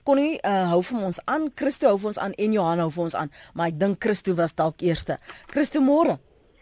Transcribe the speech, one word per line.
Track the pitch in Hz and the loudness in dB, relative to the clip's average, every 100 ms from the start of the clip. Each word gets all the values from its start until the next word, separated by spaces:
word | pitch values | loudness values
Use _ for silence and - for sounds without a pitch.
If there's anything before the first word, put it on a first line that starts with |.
Connie, | - 269 294 320 | 0 2 2 -2
eh, | - 196 180 | 0 0 2
hou | 175 | 2
vir | 180 240 | 0 -2
ons | 190 180 - | -4 -4 -4
aan, | 285 311 - | -2 -2 -2
Christo | 285 269 269 | -4 2 2
hou | 202 | 2
vir | 208 | 0
ons | 208 | -4
aan | 196 | -6
en | 185 214 | -2 0
Johan | 214 170 170 | 2 2 0
hou | 165 | 0
vir | 156 | -2
ons | 170 - | -4 -4
aan, | 151 - - | -6 -10 -14
maar | - 170 | -4 -4
ek | 156 | 0
dink | 196 196 | -2 0
Christo | 220 202 - | -2 -2 -2
was | 170 165 - | 0 -2 0
dalk | 160 - | -2 0
eerste. | 175 160 - 139 - - - | -2 0 -4 -8 -10 -20 -6
Christo, | - 302 330 | -2 0 2
môre. | 269 285 330 156 - _ _ _ | 4 4 4 0 -6 _ _ _